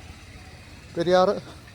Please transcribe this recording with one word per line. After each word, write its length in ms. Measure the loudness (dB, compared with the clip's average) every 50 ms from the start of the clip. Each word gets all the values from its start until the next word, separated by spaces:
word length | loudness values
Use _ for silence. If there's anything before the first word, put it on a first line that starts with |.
| -20 -20 -20 -20 -20 -20 -20 -20 -20 -20 -20 -20 -20 -20 -20 -20 -20 -14 -8
പെരിയാർ 340 | -4 0 2 4 4 4 2 0 -4 -8 -14 -20 -20 -20 -20 -20